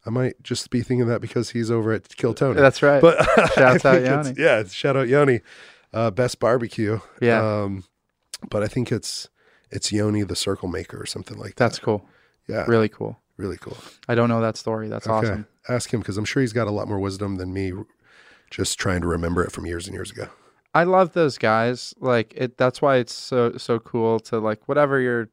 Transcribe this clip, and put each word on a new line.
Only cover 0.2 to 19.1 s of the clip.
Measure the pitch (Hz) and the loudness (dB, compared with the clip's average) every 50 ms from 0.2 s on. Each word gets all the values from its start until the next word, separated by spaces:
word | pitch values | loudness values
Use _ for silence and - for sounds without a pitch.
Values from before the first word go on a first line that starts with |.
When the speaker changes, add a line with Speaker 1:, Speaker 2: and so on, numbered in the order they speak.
| 127 120 - _ | -2 -2 -4 _
Speaker 1:
just | - - 123 - - - | -10 -8 -8 -8 -6 -4
be | - 123 | -4 -4
thinking | 113 - 127 123 123 | -2 0 0 0 2
that | 117 120 104 | 0 0 -2
because | 92 113 - 127 113 - | -4 -4 -4 -4 -4 -2
he's | - 120 113 107 | -4 -4 -2 0
over | 117 113 107 110 | 0 0 0 0
at | 110 98 _ _ - | -2 -2 _ _ -8
Kill | - - 117 113 | -2 -2 -2 0
Tony. | - 151 135 110 - | 0 0 0 4 6
Speaker 2:
That's | 139 135 - - | 6 6 6 6
right. | - 143 143 139 | 4 4 6 8
Speaker 1:
But | 139 165 160 - | 8 6 8 6
<laughs> | - - - | 4 4 4
I | - 175 | 4 4
Speaker 2:
Shouts | 160 - - 135 127 127 - - | 4 4 6 6 6 6 6 6
out | 139 131 127 | 6 6 6
Speaker 1:
think | 127 | 4
it's, | 127 135 147 151 135 | 2 0 0 -2 -4
Speaker 2:
Yoni. | 127 135 | -2 2
Speaker 1:
yeah, | 147 160 127 107 107 | 4 4 4 4 0
shout | 92 - - - 143 135 | -4 -8 -4 -2 0 0
out | 135 131 120 | 0 2 2
Yoni. | 131 147 147 139 123 107 _ - - - - - - _ _ _ - | 4 4 6 4 4 2 _ -10 -20 -20 -20 -20 -20 _ _ _ -4
Uh, | 110 117 113 | -2 -2 0
best | 92 127 123 120 - _ | 0 0 -2 -2 -2 _
barbecue. | 127 110 120 131 120 110 - - 110 104 107 107 - - - - | 2 2 2 2 0 -4 -4 -4 -2 -2 -2 -4 -6 -14 -6 0
Speaker 2:
Yeah. | 123 117 113 113 110 107 107 107 101 | 2 4 4 4 2 0 0 -2 -2
Speaker 1:
Um, | 98 98 92 90 _ _ _ _ _ _ _ _ _ - - - - | -4 -6 -8 -12 _ _ _ _ _ _ _ _ _ -18 -18 -14 -6
but | - 107 104 | -4 -4 -4
I | |
think | 110 - 127 120 - 127 | -2 -2 -4 -2 -2 -4
it's, | 101 - - - - - - _ _ _ _ _ _ _ _ | -6 -6 -8 -12 -12 -14 -16 _ _ _ _ _ _ _ _
it's | - 98 - - | -10 -8 -6 -4
Yoni | 98 104 104 107 104 104 101 | -2 0 0 0 0 0 -2
the | 90 107 | -2 -4
Circle | - - 101 98 - - 92 | -4 -4 -4 -4 -4 -4 -6
Maker | 85 85 85 - - - | -6 -6 -8 -10 -14 -14
or | - | -12
something | - - - - - 107 | -12 -12 -12 -12 -14 -16
like | 107 110 104 - | -14 -14 -16 -2
Speaker 2:
That's | - 127 113 - - | 0 0 0 0 -4
Speaker 1:
that. | - | -2
Speaker 2:
cool. | 120 107 101 - _ _ _ _ _ _ _ _ | -2 -2 -2 -4 _ _ _ _ _ _ _ _
Speaker 1:
Yeah. | - 107 107 78 | -8 -6 -4 0
Speaker 2:
Really | - 117 113 110 104 | 2 2 2 2 0
cool. | - - 110 104 113 _ _ _ _ - | -2 -8 -10 -10 -10 _ _ _ _ -10
Speaker 1:
Really | 101 98 87 | -10 -10 -10
cool. | - - - - - - - - _ - - | -10 -14 -18 -18 -18 -20 -20 -20 _ -6 -2
Speaker 2:
I | 120 | 0
don't | 117 117 | 2 2
know | 117 117 117 | 2 2 0
that | 113 113 110 | 0 -2 -4
story. | - - 113 110 110 110 107 | -6 -6 -6 -6 -6 -6 -8
That's | 107 107 - | -10 -8 -4
Speaker 1:
Okay. | 113 110 110 113 | -2 0 0 0
Speaker 2:
awesome. | 110 98 107 107 _ _ _ _ - | -2 -4 -6 -8 _ _ _ _ -4
Speaker 1:
Ask | 127 117 - - - | -4 -4 -2 -4 -4
him, | 113 95 | -4 -4
'cause | - 95 | -4 -6
I'm | 104 107 | -6 -6
sure | - - 139 | -2 0 0
he's | 131 117 | 0 0
got | 107 123 113 | 0 -2 -2
a | 104 | -2
lot | 104 101 101 101 | -2 -4 -4 -4
more | 104 98 | -4 -4
wisdom | 98 98 95 95 104 98 98 | -4 -4 -4 -6 -6 -6 -6
than | 92 92 92 92 | -6 -6 -6 -6
me, | 98 98 95 90 101 107 _ _ _ _ _ _ - _ - - _ _ _ | -4 -4 -4 -6 -8 -12 _ _ _ _ _ _ -20 _ -20 -20 _ _ _
just | - - 95 - - | -6 -4 -4 -4 -4
trying | - - 101 90 90 | -4 -2 -2 0 0
to | 82 | 0
remember | 85 | -2